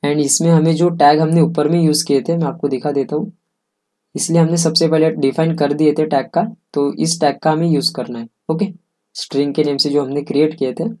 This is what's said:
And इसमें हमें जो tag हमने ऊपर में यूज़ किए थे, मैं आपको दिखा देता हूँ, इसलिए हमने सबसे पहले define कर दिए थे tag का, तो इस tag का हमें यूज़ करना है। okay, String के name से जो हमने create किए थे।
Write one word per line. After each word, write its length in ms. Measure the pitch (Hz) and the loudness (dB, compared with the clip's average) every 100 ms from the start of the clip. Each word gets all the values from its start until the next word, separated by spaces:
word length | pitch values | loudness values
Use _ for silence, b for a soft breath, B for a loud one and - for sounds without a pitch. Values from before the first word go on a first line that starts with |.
And 180 | 147 151 | -2 0
इसमें 300 | 139 - 165 | 0 0 2
हमें 240 | 165 160 160 | 4 4 2
जो 120 | 175 | 0
tag 280 | 170 147 151 | 4 4 6
हमने 200 | 160 165 | 2 2
ऊपर 280 | 156 - 147 | 2 2 0
में 120 | 170 | 2
यूज़ 240 | 165 143 - | 2 0 0
किए 160 | 139 | 0
थे, 140 | - 170 | 0 -2
मैं 100 | 156 | -2
आपको 220 | - 143 | -4 -4
दिखा 240 | 131 147 | -2 -2
देता 240 | 139 135 151 | -2 -2 -4
हूँ, 160 | - - _ _ _ _ _ _ _ | -6 -12 _ _ _ _ _ _ _
इसलिए 260 | - - 165 | -8 0 2
हमने 160 | 165 170 | 2 2
सबसे 320 | 165 160 160 | 0 0 2
पहले 220 | 156 160 | 2 2
define 440 | 156 139 135 165 165 | 2 -2 0 -2 0
कर 160 | 143 | -2
दिए 200 | 147 156 147 | 2 2 2
थे 80 | 156 | 0
tag 240 | 143 131 | -2 -2
का, 120 | - 220 - _ | -2 -4 -8 _
तो 180 | - 143 | -2 -2
इस 260 | - 160 165 | -2 -4 0
tag 180 | 151 139 | -2 0
का 120 | 156 | -2
हमें 160 | 156 170 | 0 2
यूज़ 240 | 147 131 | 0 -2
करना 240 | - - 120 | -6 -8 -8
है। 100 | 117 _ _ | -12 _ _
okay, 220 | 160 196 180 _ _ _ - | -4 -4 -6 _ _ _ -16
String 380 | - 139 143 | -6 -2 -2
के 100 | 139 | 0
name 120 | 147 139 | -2 0
से 140 | 147 | 0
जो 140 | 143 | 0
हमने 180 | 135 143 | -2 -4
create 360 | 143 139 156 156 | -2 0 0 0
किए 140 | 131 | -6
थे। 140 | 120 180 - | -4 -6 -8